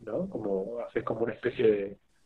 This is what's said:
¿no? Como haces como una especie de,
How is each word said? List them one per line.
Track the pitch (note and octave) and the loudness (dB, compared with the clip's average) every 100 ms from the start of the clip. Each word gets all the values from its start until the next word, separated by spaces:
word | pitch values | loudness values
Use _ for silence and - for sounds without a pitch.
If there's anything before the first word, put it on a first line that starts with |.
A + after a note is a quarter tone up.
¿no? | G#2+ A#2+ F#3+ | -6 -4 -2
Como | A#2+ G#2+ F#2+ G2 A#2+ | -4 -2 0 -2 -6
haces | A2 A#2 | -4 -2
como | - A2 | -2 0
una | A#2 | -2
especie | - B2 - A2+ | 0 -2 4 4
de, | G#2 G2 - _ _ | 4 2 -8 _ _